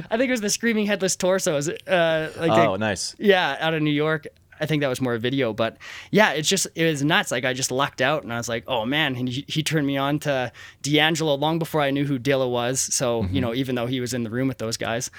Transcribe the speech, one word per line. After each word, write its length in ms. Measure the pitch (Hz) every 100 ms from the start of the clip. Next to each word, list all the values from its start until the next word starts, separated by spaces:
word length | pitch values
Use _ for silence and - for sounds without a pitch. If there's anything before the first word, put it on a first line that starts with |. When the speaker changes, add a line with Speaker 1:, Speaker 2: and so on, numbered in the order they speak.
| 160
Speaker 1:
I 60 | 226
think 120 | 262
it 40 |
was 80 | 247
the 100 | 202
Screaming 360 | - 233 220 208
Headless 280 | 208 190 -
Torsos. 520 | 180 185 185 143 147
Uh, 640 | - - 185 165 160 156 -
like, 120 | -
Speaker 2:
Oh, 200 | 110 113
Speaker 1:
the 60 | 95
Speaker 2:
nice. 360 | 107 92 - -
Speaker 1:
Yeah, 380 | 208 185 160 127
out 140 | 160
of 80 | 160
New 80 | 151
York. 360 | 147 151 156 - _ _ -
I 40 | 151
think 160 | 151
that 60 | 139
was 120 | 127
more 140 | 127
a 40 | 117
video, 360 | 120 139 120
but 240 | 107 113 - - - -
yeah, 220 | 190 208
it's 140 | 147 151
just, 200 | 190 -
it 100 | -
was 180 | 165 147
nuts. 280 | 143 190 185
Like, 160 | 127 131
I 80 |
just 160 | 127 131
lucked 320 | 127 139 -
out 220 | 131 151
and 60 | 101
I 40 | 117
was 100 | 117
like, 180 | 117 -
"Oh 180 | 127
man." 320 | 113 147 151 123
And 100 | 127
he, 160 | 123 -
he 140 | 160
turned 240 | 151 156 139
me 100 | 139
on 220 | 139 147
to 320 | 147 131 123 - - -
D'Angelo 500 | 143 147 156 160 160
long 240 | 139 151 165
before 220 | 165 156
I 100 | 139
knew 140 | 139
who 140 | 143 135
Dilla 280 | 123 135 131
was. 300 | 120 120 131
So, 440 | - - 127 117
Speaker 2:
Mm-hmm. 120 | 98
Speaker 1:
you 60 | 135
know, 140 | 123
even 200 | 120 135
though 120 | 123 117
he 140 | 131
was 120 | 120
in 100 | 123
the 60 | 113
room 200 | 117 135
with 100 | 123
those 180 | 113 -
guys, 340 | 110 117 -